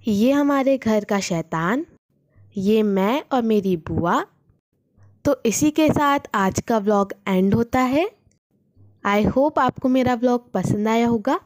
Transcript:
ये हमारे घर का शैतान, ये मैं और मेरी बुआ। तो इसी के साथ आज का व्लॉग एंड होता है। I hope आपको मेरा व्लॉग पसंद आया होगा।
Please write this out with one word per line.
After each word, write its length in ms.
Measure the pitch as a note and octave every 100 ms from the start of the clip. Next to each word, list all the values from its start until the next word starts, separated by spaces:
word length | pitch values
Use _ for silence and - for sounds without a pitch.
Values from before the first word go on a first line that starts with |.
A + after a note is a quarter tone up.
| -
ये 240 | G3+ A#3
हमारे 460 | C#4+ C#4+ C#4 C4 C4+
घर 260 | A3+ G#3+
का 160 | G#3 G3+
शैतान, 640 | F#3 E3+ D#3+ E3 E3+ B3 E4+ _ _ _ _ _ - G3+
ये 260 | F#3+ A3
मैं 400 | G#3+ F#3+ G3 C#4 -
और 100 | C4
मेरी 340 | A3+ G#3+ G3 F3
बुआ। 500 | - D#3+ E3+ A#3 F#4+ _ _ _ _ _ _ _ - _
तो 180 | - C#4+ A#3
इसी 240 | G3 D4+
के 180 | D4+ D#4
साथ 320 | - D4 C#4+ -
आज 280 | G#3+ F#3+ - -
का 100 | A3+
व्लॉग 340 | G3+ G3+ G3 - -
एंड 260 | F#3 F#3+
होता 260 | A3+ A#3 B3+
है। 300 | B3+ C#4 G4 _ _ _ _ _ _ _ - _ G3+
I 200 | G#3 G#3
hope 320 | B3 D4 D4+
आपको 300 | B3+ - C4
मेरा 260 | C4 B3
व्लॉग 380 | B3 B3 B3 A#3+
पसंद 360 | G3 - G#3 G#3+
आया 180 | A3+ A#3
होगा। 340 | A#3 G#3 D4+